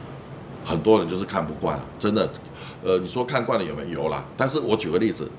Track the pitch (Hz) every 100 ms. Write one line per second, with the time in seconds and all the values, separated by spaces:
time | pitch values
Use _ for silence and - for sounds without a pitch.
0 | - - - - - - - 78 110 107
1 | 82 92 98 95 78 78 85 71 - -
2 | 107 104 82 - - - - - 92 92
3 | 90 123 123 131 117 113 82 76 71 78
4 | 76 71 69 - 131 147 113 110 82 87
5 | 110 85 76